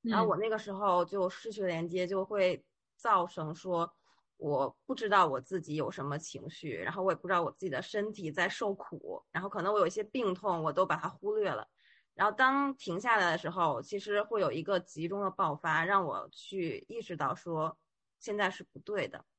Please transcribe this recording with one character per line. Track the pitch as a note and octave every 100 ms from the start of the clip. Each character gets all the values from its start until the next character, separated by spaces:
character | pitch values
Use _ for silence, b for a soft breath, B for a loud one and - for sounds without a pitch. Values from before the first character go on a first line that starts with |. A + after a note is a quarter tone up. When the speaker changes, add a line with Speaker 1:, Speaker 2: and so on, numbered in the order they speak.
Speaker 1:
然 | A3+ G#3+
后 | A3
我 | E3+
那 | A3
个 | G#3+
时 | G3+
候 | G3 G3+ F3
就 | F3 G3 F#3
失 | - A3+
去 | G#3 F#3+
连 | E3 E3+
接， | F3+ F3+
Speaker 2:
嗯。 |
Speaker 1:
就 | F#3+
会 | F#3+ G#3 F#3 F3 _ _ _ _
造 | A#3+ G3 F3
成 | - D#3
说， | D3+ F#3 E3+ E3+ _ b b _ _
我 | D#3+ C#3+ C3+ - -
不 |
知 | C4+ A3
道 | G3+ E3+
我 | C3
自 | B2+ F#3
己 | D#3
有 | D3+ C3
什 | -
么 | C#3 C#3+
情 | D#3+ D3+ C#3+
绪， | - D#3 G2
然 | F#2
后 | F#3+
我 | F#3+
也 | E3
不 | F3
知 |
道 | F3+
我 | E3
自 | -
己 | F#3+
的 | C3
身 | C#3 G#3+ G#3
体 | G#3 E3
在 | D3+ F3+
受 | - G#3+
苦， | G3 - - - F2+ _
然 | -
后 | F#3+
可 | G3+
能 | F3+
我 | G#3
有 | F3
一 |
些 | F3+
病 | G#3 C4 A3
痛， | F3+ G#3 E3+
我 | D#3
都 | E3 F#3+
把 | D#3
它 | D#3+
忽 | - G3 G#3+
略 | G3
了。 | A#2 - b b b b
然 | - G#3
后 |
当 | G#3 C4 C4+ C#4 C4+
停 | - F3
下 | A#3+ A3+
来 | F3+
的 | E3
时 | D#3
候， | E3+ E3 B2
其 | - G3+
实 | G#3+ G3+
会 | G#3 A3
有 | E3
一 | B2+
个 | E3 F#3+
集 | F3+ D3+ E3
中 | G3
的 | G3
爆 | - F3
发， | C#3+ E3 D#3
让 | E3+ G3
我 | E3+ F#2+ -
去 | - - F#3+ E3 A2 -
意 | A#3
识 | G#3 E3+
到 | C#3
说， | E3 - D#3+ D#3 D#3 _ _ _ _
现 | - G#3
在 | F#3+
是 | F#3+
不 | - -
对 | - G#3 B2+
的。 | - -